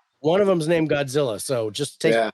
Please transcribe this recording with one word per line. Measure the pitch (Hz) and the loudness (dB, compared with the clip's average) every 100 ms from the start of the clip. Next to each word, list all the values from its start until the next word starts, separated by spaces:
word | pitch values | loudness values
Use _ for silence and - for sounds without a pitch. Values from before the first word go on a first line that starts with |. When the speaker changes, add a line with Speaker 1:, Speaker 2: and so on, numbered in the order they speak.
| _ _ | _ _
Speaker 1:
One | 147 185 | 0 2
of | 208 | 2
them's | 175 156 | 2 2
named | 170 160 | 0 2
Godzilla, | 143 143 135 139 101 | 0 -2 -2 -2 -4
so | - 127 110 | -4 -4 -4
just | 98 - - | -6 -8 -2
take | - | 0
Speaker 2:
Yeah. | 113 110 | 2 0